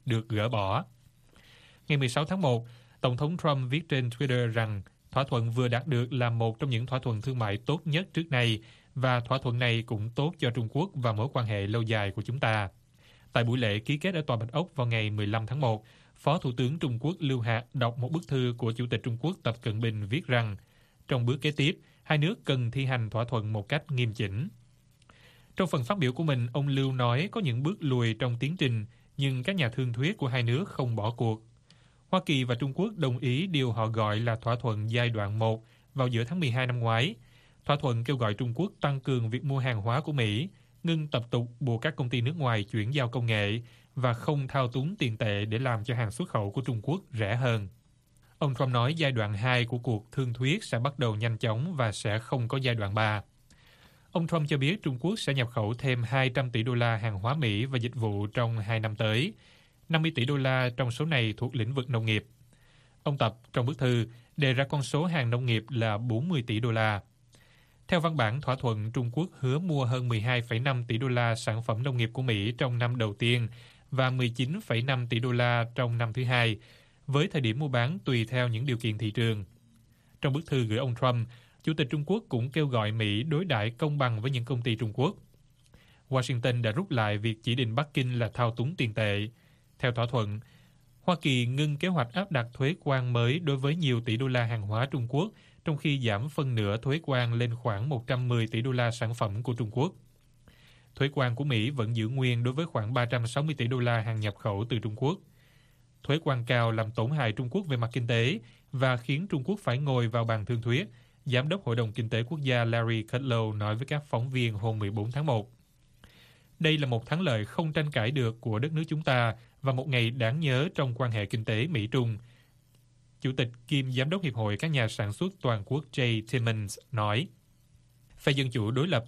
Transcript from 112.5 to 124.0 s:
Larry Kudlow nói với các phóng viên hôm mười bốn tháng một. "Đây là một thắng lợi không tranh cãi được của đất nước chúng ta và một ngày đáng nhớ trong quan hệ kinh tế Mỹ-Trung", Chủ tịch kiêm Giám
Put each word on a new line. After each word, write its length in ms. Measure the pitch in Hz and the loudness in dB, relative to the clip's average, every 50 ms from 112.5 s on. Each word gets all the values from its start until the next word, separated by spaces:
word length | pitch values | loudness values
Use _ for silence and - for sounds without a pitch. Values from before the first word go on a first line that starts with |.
| 127 120 117 | 2 2 2
Larry 380 | 117 117 117 117 113 117 113 107 | 2 2 0 0 0 0 -2 -2
Kudlow 540 | - - 127 139 135 120 117 113 110 107 104 | -2 -4 -4 0 0 0 0 0 0 -2 -2
nói 180 | 104 104 107 | -2 -2 -2
với 100 | 113 131 | -2 -2
các 180 | - 151 147 147 - | -4 -4 -4 -4 -2
phóng 200 | - 117 120 135 | -2 -2 -2 0
viên 240 | 131 127 120 117 107 | 0 0 0 0 0
hôm 260 | 101 113 117 110 107 | -2 -2 -2 -2 -2
mười 120 | 107 98 | -2 -2
bốn 200 | 98 110 104 113 | -2 -2 -4 -2
tháng 140 | 123 143 151 | -2 -2 0
một. 260 | 156 127 110 104 - - _ _ _ _ _ _ _ _ _ - - - - - - - - _ _ - _ | 2 0 0 0 -4 -12 _ _ _ _ _ _ _ _ _ -20 -20 -20 -20 -20 -20 -20 -20 _ _ -10 _
"Đây 180 | 165 156 160 151 | 2 2 4 4
là 100 | 143 131 | 2 0
một 180 | 123 113 - | 0 -2 -2
thắng 160 | - 147 165 | -2 -2 0
lợi 240 | 190 165 120 107 107 | 2 2 0 0 -2
không 280 | - - - 170 156 147 | -4 -2 -2 -2 0 0
tranh 180 | 160 151 147 | -2 -2 0
cãi 200 | 147 131 107 113 | 0 0 0 2
được 300 | 151 139 123 113 113 - | 2 2 0 0 -2 -4
của 180 | - 120 107 107 | -4 -2 -2 0
đất 140 | 127 156 160 | -2 -2 -2
nước 100 | 151 160 151 | -4 -2 -2
chúng 140 | 156 151 | -4 -2
ta 340 | 156 - 135 123 120 113 110 - - - _ _ | 0 2 2 4 4 2 0 -4 -10 -20 _ _
và 120 | - 135 131 | -2 -2 0
một 140 | 123 131 156 | 0 -2 0
ngày 240 | 131 123 117 113 | 0 2 2 0
đáng 280 | 120 135 117 110 120 156 | 0 0 0 0 0 0
nhớ 300 | 165 143 127 127 143 - - | 0 2 2 2 0 0 0
trong 180 | - 147 127 117 | -2 -2 -2 0
quan 180 | 117 131 120 | -2 -2 -2
hệ 140 | 113 110 104 | 0 -2 -2
kinh 200 | 98 - 113 110 | -2 -2 -4 -2
tế 220 | - 113 107 120 165 | 0 0 0 0 0
Mỹ-Trung", 500 | 175 117 101 107 - 135 123 117 113 101 - - - - - _ _ _ _ _ _ - _ _ _ _ _ _ _ _ | 0 -2 -2 0 0 0 0 0 -2 -6 -10 -18 -20 -20 -20 _ _ _ _ _ _ -20 _ _ _ _ _ _ _ _
Chủ 100 | - 131 131 135 | -4 -4 0 0
tịch 120 | 127 117 - - - - | -2 -2 -2 -12 -6 -2
kiêm 240 | 151 139 131 131 | 0 0 0 0
Giám 180 | 127 127 | 0 0